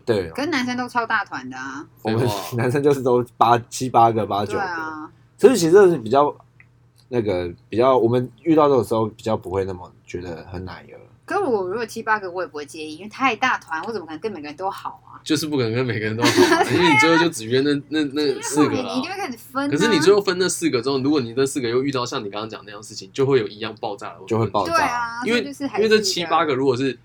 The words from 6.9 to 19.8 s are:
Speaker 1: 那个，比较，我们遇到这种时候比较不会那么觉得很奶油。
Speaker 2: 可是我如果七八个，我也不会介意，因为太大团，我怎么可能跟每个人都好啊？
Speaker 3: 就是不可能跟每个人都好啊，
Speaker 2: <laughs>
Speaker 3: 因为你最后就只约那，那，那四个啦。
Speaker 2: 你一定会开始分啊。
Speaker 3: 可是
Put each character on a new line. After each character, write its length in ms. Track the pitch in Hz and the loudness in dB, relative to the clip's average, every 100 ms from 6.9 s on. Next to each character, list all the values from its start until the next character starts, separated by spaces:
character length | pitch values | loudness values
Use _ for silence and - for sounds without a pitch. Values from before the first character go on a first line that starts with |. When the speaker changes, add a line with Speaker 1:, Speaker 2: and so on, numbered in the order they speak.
| _ - | _ -6
Speaker 1:
那 120 | 123 | -2
个， 300 | 104 90 87 85 _ | 0 0 -2 -8 _
比 80 | 101 | 2
较， 220 | 131 127 | 4 4
我 100 | 113 | 4
们 240 | 123 127 - | 2 -2 -4
遇 120 | 170 156 | 2 4
到 140 | 147 | 6
这 60 | 131 | 4
种 60 | |
时 120 | 98 | 2
候 120 | 110 110 | 0 -2
比 160 | - | -4
较 140 | 113 107 | -4 -4
不 140 | 92 | -2
会 160 | 95 95 | -4 -4
那 80 | |
么 180 | 90 - - - | -6 -14 -20 -14
觉 140 | 90 | -12
得 260 | 87 80 87 | -10 -12 -12
很 140 | 90 | -12
奶 220 | 90 85 73 | -12 -14 -18
油。 80 | - - _ - | -20 -20 _ -6
Speaker 2:
可 80 | |
是 80 | 370 | -4
我 260 | 339 214 180 | 0 -2 -2
如 60 | |
果 100 | 214 | -6
七 200 | 226 226 | -8 -6
八 160 | 220 214 | -4 -2
个， 100 | 190 | -4
我 140 | 180 | -6
也 40 | 165 | -6
不 80 | 147 | -8
会 80 | |
介 220 | 143 160 156 | -12 -12 -12
意， 120 | 156 | -12
因 60 | |
为 60 | 214 | -14
太 260 | 220 262 220 | -2 -2 0
大 220 | 262 202 | -2 -2
团， 240 | - 160 190 | -6 -8 -6
我 60 | |
怎 80 | 214 | -8
么 60 | 160 | -10
可 80 | |
能 60 | 156 | -10
跟 120 | 220 | -10
每 80 | 175 | -10
个 60 | 147 | -12
人 80 | 151 | -8
都 140 | 190 | -8
好 320 | - - - - | -8 -12 -14 -20
啊？ 100 | 123 | -12
Speaker 3:
就 120 | - 147 | -4 -2
是 120 | 156 | -2
不 100 | 143 | -2
可 60 | |
能 100 | 113 | -2
跟 100 | 117 | -2
每 120 | 127 110 | -2 -2
个 60 | |
人 140 | 107 110 | -4 0
都 60 | |
好 340 | - - 349 330 | 2 4 4 4
啊， 60 | - | 2
Speaker 2:
<laughs> 40 | |
Speaker 3:
因 80 | 143 | 2
为 80 | 175 | 4
你 80 | - | 4
最 100 | 160 | 4
后 80 | 165 | 4
就 100 | 170 | 2
只 180 | 123 110 | -2 -2
约 160 | 127 | 0
那， 120 | 143 143 131 | 0 -2 -2
那， 140 | 151 147 | -4 -2
那 280 | 143 147 123 | -2 -2 -2
四 260 | - 143 139 | -2 2 2
个 60 | - | 0
啦。 180 | - | -4
Speaker 2:
你 60 | 262 | -4
一 20 | |
定 80 | 330 | -6
会 80 | 392 | -8
开 140 | 359 | -10
始 40 | 240 | -10
分 300 | - 262 285 | -10 -6 -2
啊。 20 | |
Speaker 3:
可 80 | |
是 140 | 160 | 0